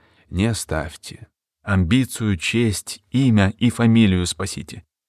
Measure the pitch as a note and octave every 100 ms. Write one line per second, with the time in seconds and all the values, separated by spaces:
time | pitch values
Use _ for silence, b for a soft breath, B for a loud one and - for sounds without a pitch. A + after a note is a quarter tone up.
0 | b b b E2+ A2+ G#2+ - D#2+ D2 -
1 | - - - _ _ _ - F#2+ E2+ B2
2 | B2+ - A2 F#2 - A2+ A#2 G2+ - -
3 | _ B2 C3+ G#2+ G2 - B2 - A#2 A2+
4 | G#2+ F2+ F2 - F#2 - - - - _